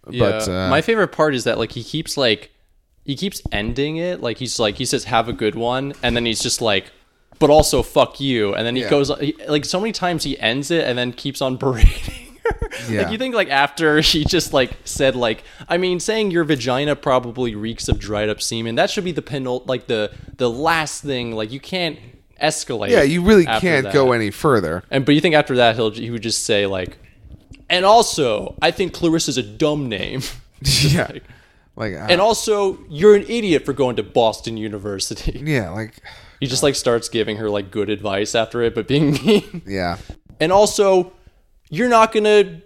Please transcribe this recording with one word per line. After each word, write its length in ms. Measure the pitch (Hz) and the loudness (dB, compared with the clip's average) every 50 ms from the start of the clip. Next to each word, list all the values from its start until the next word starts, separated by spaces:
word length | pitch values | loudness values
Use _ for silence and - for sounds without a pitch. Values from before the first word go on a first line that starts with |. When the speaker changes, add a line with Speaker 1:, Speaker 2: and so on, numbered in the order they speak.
| _ - | _ -10
Speaker 1:
Yeah. 120 | - 123 | -2 0
Speaker 2:
But, 280 | 120 101 98 107 110 104 | 0 0 2 0 -2 -2
uh, 200 | 90 90 95 92 | -2 -2 0 2
Speaker 1:
My 100 | - 151 | 2 0
favorite 280 | 156 - 226 220 190 160 | 2 0 2 2 0 -2
part 260 | - - 156 156 143 | 0 0 0 2 2
is 80 | 123 107 | 0 0
that, 160 | 123 113 - | -2 0 0
like, 140 | 117 110 - | -2 -4 -6
he 100 | 123 113 | -12 -12
keeps, 340 | - - 151 165 - - | -8 -8 -8 -6 -6 -2
like, 360 | - 135 120 107 - - - _ _ _ _ _ _ _ _ _ _ _ | 0 2 2 2 2 -2 -20 _ _ _ _ _ _ _ _ _ _ _
he 120 | - 139 | -10 -8
keeps 260 | - - 202 - - - - | -6 -6 -8 -8 -8 -10 -6
ending 460 | - 101 104 113 120 127 139 151 156 | -4 -4 -4 -4 -2 -2 -4 -4 -4
it. 240 | 165 170 180 180 - - | -6 -6 -6 -6 -6 -6
Like, 160 | 120 110 - | -8 -6 -6
he's 220 | 131 117 - - | -8 -8 -4 -2
like, 160 | 120 107 101 | -2 -2 -2
he 80 | - 127 | -4 -6
says, 200 | 117 - 131 92 | -4 -4 -4 -4
"Have 240 | - 127 117 113 117 | 0 0 0 0 0
a 40 | 117 | -4
good 240 | - 117 107 101 | -2 -2 -2 -2
one," 360 | 113 113 117 123 131 135 139 - - - | -2 -2 -2 -2 -2 -4 -6 -8 -4 -2
and 100 | 123 117 | -2 0
then 100 | 120 120 | 0 0
he's 160 | 117 110 - | 0 -2 -2
just 220 | - 127 - - 123 | -2 -4 -2 -2 0
like, 300 | 113 101 95 - - _ _ _ _ _ _ _ _ - _ | 0 0 0 -2 -4 _ _ _ _ _ _ _ _ -2 _
"But 100 | 160 139 | 4 6
also 320 | 147 156 147 - - 131 117 | 6 6 6 4 2 0 -2
fuck 380 | - - 151 127 - - - | 0 2 2 2 2 0 -6
you." 340 | 139 139 127 117 104 101 98 | -4 -2 0 0 0 0 0
And 100 | - 110 | -2 -2
then 120 | 117 123 | -2 -2
he 60 | 131 120 | -4 0
Speaker 2:
Yeah. 80 | 101 | 2
Speaker 1:
goes, 200 | 143 143 143 135 147 - | 2 2 2 0 -2 -4
he, 160 | 147 143 - - - - | -4 -6 -6 -6 -4 -2
like, 160 | 147 151 143 | -2 -2 -2
so 160 | - - 185 | -2 -4 -4
many 100 | 202 233 | -4 -4
times 320 | 196 - 185 180 175 156 - | -4 -4 -2 -2 -2 -2 -4
he 160 | 151 135 - | -6 -6 -2
ends 320 | - 110 117 135 143 - | -2 -2 0 -2 -2 -2
it 140 | 170 165 147 | -2 0 0
and 100 | - 123 | 0 -2
then 160 | 123 123 123 120 | -2 -2 -4 -6
keeps 300 | - - 143 131 - 139 | -8 -8 -8 -6 -4 -4
on 140 | 131 127 | -4 -2
<laughs> 0 | |
berating 580 | 123 - 135 127 110 - - - - - - - - - - - - _ | -2 -2 -2 2 6 6 6 6 4 -8 -10 -10 -12 -18 -20 -20 -6 _
her. 260 | 466 427 - - 415 - - 120 120 | -4 -4 -4 -6 -8 -8 -12 -8 -4
Speaker 2:
Yeah. 120 | 110 104 95 | -2 -2 0
Speaker 1:
Like, 100 | - - | -2 -2
you 40 | 214 | -4
think, 160 | 254 262 233 | -4 -2 0
like, 140 | 220 190 139 | 0 0 2
after 520 | 139 139 143 143 - - 165 156 147 151 | 2 2 2 2 0 0 2 4 4 4
<laughs> 0 | |
he 240 | 151 - - 165 151 | 4 2 2 2 0
just, 280 | - - 170 151 - - | 2 0 0 0 2 2
like, 200 | 139 127 123 - - - | 0 0 0 -2 -14 -12
said, 320 | - - - 143 135 131 | -12 -4 0 0 0 2
like, 280 | 127 120 113 113 - - - - - - - | 0 0 0 -2 -4 -8 -20 -20 -20 -6 -2
I 100 | 165 175 | -2 0
mean, 200 | 185 185 180 175 | 0 0 -2 -2
saying 300 | - - 214 220 214 202 | -2 -2 -2 0 0 0
your 140 | 170 170 165 | 0 0 2
vagina 500 | 147 156 131 117 127 123 131 143 151 147 | 2 0 0 0 -2 -2 0 0 0 -2
probably 600 | - - 147 131 127 123 120 113 127 127 120 110 | -2 0 2 2 2 0 -2 -6 -4 -4 -4 -4
reeks 340 | 104 104 113 117 113 - - | -6 -8 -8 -8 -8 -2 -2
of 100 | 127 - | -2 -2
dried 300 | - 98 107 104 107 107 | -2 -4 -4 -2 -2 -2
up 140 | 107 - - | -2 -4 -6
semen, 320 | - 117 113 113 117 113 | -6 -6 -6 -6 -4 0
that 160 | 127 175 202 | 0 0 0
should 140 | - - 180 | 0 -4 -4
be 80 | 185 165 | -4 -6
the 100 | - - | -6 -8
penul-, 440 | - 135 139 131 127 123 127 - | -6 -8 -6 -4 -4 -4 -4 -4
like, 200 | - 131 127 - | -4 -6 -6 -2
the, 260 | - 123 110 107 104 - - - - - | -4 -2 -2 -2 -4 -6 -12 -18 -20 -6
the 140 | - 127 120 | -2 0 0
last 520 | 113 123 147 165 165 165 156 143 - - - | 0 0 0 0 2 0 0 -4 -8 -10 -8
thing. 300 | 143 135 123 120 117 113 | -6 -6 -4 -4 -6 -6
Like, 180 | 110 110 107 123 | -6 -6 -6 -8
you 80 | 139 | -14
can't 380 | - - - 185 175 165 147 - - 120 - - _ _ _ _ - | -12 -8 -6 -4 -4 -4 -6 -8 -16 -20 -20 -20 _ _ _ _ -2
escalate 480 | 156 151 - - - 131 110 104 101 | -2 -2 -2 -6 -6 -6 -4 -2 2
Speaker 2:
Yeah, 120 | 101 202 147 | 4 4 4
you 200 | 139 160 175 175 | 4 2 2 4
really 240 | 196 220 202 170 | 6 6 6 6
Speaker 1:
after 200 | 143 113 110 - | 6 2 0 2
Speaker 2:
can't 180 | 185 165 139 131 | 2 2 0 0
Speaker 1:
that. 100 | - - | 2 2
Speaker 2:
go 180 | 147 135 127 123 | 4 4 4 4
any 180 | 117 110 101 | 2 0 -2
further. 520 | 95 - - 160 131 110 90 78 80 90 - _ | -4 -2 0 2 2 2 2 0 -4 -6 -6 _
Speaker 1:
And, 160 | - 135 131 | -4 -2 2
but 80 | 151 143 | 4 2
you 60 | 151 156 | 4 4
think 120 | 185 156 | 4 4
after 220 | 151 143 - 135 | 4 2 4 2
that 200 | 123 120 117 110 | 4 4 4 4
he'll, 140 | 117 113 110 | 2 -2 -2
he 200 | 101 113 117 113 | -2 -6 -10 -8
would 120 | 120 117 104 | -8 -6 -4
just 220 | 113 107 - - | -4 -4 -4 -2
say, 220 | - 113 101 101 | 0 0 0 0
like, 320 | 98 98 95 92 90 - - - - _ _ - - - - _ _ - - - _ | 0 -2 -4 -6 -8 -12 -18 -20 -20 _ _ -20 -20 -20 -20 _ _ -20 -20 -4 _
"And 140 | 175 180 185 | -2 2 4
also, 680 | 196 214 240 220 - - - 147 120 107 101 - - - - | 6 6 6 6 4 0 0 0 0 0 -2 -4 -8 -6 0
I 100 | - 165 170 | 0 0 0
think 200 | - 196 170 - | 0 -4 -4 -4
Clarissa's 460 | - 160 170 160 165 - - 131 127 | 0 0 2 2 2 0 0 -2 -2
a 40 | 123 | -4
dumb 460 | 107 107 - 160 151 151 151 143 123 | -6 -4 -2 0 0 0 -2 -4 -4
name." 320 | 107 95 95 95 - 131 127 - - - - | -4 -4 -6 -6 -6 -8 -8 -8 -12 -14 -18
<laughs> 200 | _ _ - 139 | _ _ -4 -2
Just 220 | 135 135 123 135 | 0 0 2 2
Speaker 2:
<laughs> 100 | 151 139 | 2 2
Yeah. 120 | 175 131 - - | 2 0 -2 -6
Speaker 1:
like, 100 | - - - - - _ _ _ _ _ _ _ | -16 -18 -20 -20 -20 _ _ _ _ _ _ _
Speaker 2:
Like, 180 | - 113 107 92 | -8 -8 -6 -6
uh, 120 | 73 87 - | -8 0 0
Speaker 1:
"And 100 | 180 175 | 2 4
also, 580 | 196 226 220 214 - 226 214 208 202 190 190 180 - - | 4 2 2 0 0 0 0 2 2 0 -2 -4 -12 -14
you're 240 | 156 143 170 214 208 | -6 6 8 8 8
an 100 | 202 - - | 8 6 0
idiot 360 | 226 240 220 196 160 131 - | -4 -2 0 2 2 2 0
for 80 | - 135 | -2 -2
going 240 | 117 139 123 120 | 0 0 0 0
to 60 | 104 107 | -2 -6
Boston 540 | 95 - 131 117 110 104 - - 120 113 110 | -2 2 2 4 4 2 -2 -8 -10 -8 -8
University." 800 | 107 110 104 104 95 104 101 98 - - 110 - - - - 123 | -8 -8 -8 -8 -8 -8 -6 -6 -6 -8 -8 -6 -6 -6 -6 -6
<laughs> 40 | 135 | -4
Speaker 2:
Yeah, 240 | 156 151 131 104 85 | -2 -2 -2 -2 -4
like, 240 | 85 107 110 110 _ - _ - - - - - - _ | -8 -8 -10 -10 _ -20 _ -20 -20 -20 -20 -20 -12 _
Speaker 1:
He 60 | 139 | -6
just, 160 | 127 123 127 - | -4 -2 0 0
like, 120 | 147 135 | 0 0
starts 340 | - - 131 120 117 113 - | 0 0 0 0 0 -2 -4
giving 300 | - 117 107 110 107 104 | -4 -2 -2 -2 -4 -4
her, 100 | 110 107 | -4 -4
like, 220 | 101 101 101 92 | -2 -4 -6 -6
good 180 | - 110 101 98 | -4 -4 -2 -2
advice 460 | 107 98 98 104 95 98 107 101 - | -4 -4 -4 -4 -2 -2 -2 -2 0
after 260 | 117 113 - - 120 117 | -2 -2 -2 -2 -2 -2
it, 120 | 117 113 | -2 -2
but 120 | 117 107 - | -2 -2 0
being 240 | 131 143 160 139 139 | 2 2 2 2 0
<laughs> 120 | 139 127 | 0 2
mean. 380 | 180 214 208 - - - 170 - | 4 4 4 2 -2 -14 -14 -12
Speaker 2:
Yeah. 300 | 95 98 98 90 87 87 - - - - - _ _ - - | -8 -6 -4 -4 -4 -4 -8 -10 -16 -18 -20 _ _ -4 -2
Speaker 1:
"And 120 | 156 165 185 | 0 4 6
also, 600 | 196 214 208 - - 208 196 190 185 180 180 - _ _ - _ _ _ _ _ _ _ _ | 4 4 4 4 2 2 4 4 2 2 -2 -8 _ _ -20 _ _ _ _ _ _ _ _
you're 180 | 156 156 233 247 | -4 -2 0 4
not 240 | 240 226 220 220 220 | 6 6 4 4 4
gonna 480 | 220 208 214 208 208 202 185 170 160 - | 2 4 6 6 6 6 4 -2 -18 -20